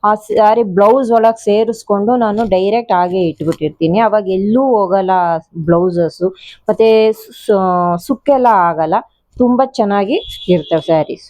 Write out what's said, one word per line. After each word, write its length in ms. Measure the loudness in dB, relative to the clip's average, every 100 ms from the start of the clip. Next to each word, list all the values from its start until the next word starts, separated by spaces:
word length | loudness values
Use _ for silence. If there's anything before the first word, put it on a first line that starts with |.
ಆ 80 | 0 -2
ಸ್ಯಾರಿ 480 | -2 2 2 2
ಬ್ಲೌಸ್ 480 | 0 2 4 4 2
ಒಳಗ್ 300 | 2 2 0 -2
ಸೇರಿಸ್ಕೊಂಡು 640 | 0 0 -4 -4 -2 0 0
ನಾನು 280 | 0 -2 -2
ಡೈರೆಕ್ಟ್ 440 | 0 0 -2 -2 -2
ಹಾಗೆ 220 | 0 -2 -2
ಇಟ್ಬಿಟ್ಟಿರ್ತೀನಿ. 680 | -4 -6 -4 -6 -2 -2 2
ಅವಾಗ 260 | 2 0 -2 -4
ಎಲ್ಲೂ 240 | 0 0 2 0
ಹೋಗಲ್ಲ 360 | 0 -2 0 0 0 -4 -8 -10 -2
ಬ್ಲೌಸಸ್, 560 | 0 0 -2 -4 -2 -6 -6 -20 -16 -6
ಮತ್ತೆ 200 | 0 2 4 2 -2 -10 -20
ಸು-, 160 | -2 0 0 0 -2 -4 -4
ಸುಕ್ಕೆಲ್ಲ 400 | -6 0 2 2 2 2
ಆಗಲ್ಲ, 260 | 0 -2 -2 -6 _ _ -2
ತುಂಬಾ 280 | 0 2 0 0
ಚೆನ್ನಾಗಿ 400 | -2 0 -2 -4 -6 -16 -2
ಇರ್ತವೆ 280 | -2 0 -4
ಸ್ಯಾರೀಸ್. 460 | 0 -2 -2 -8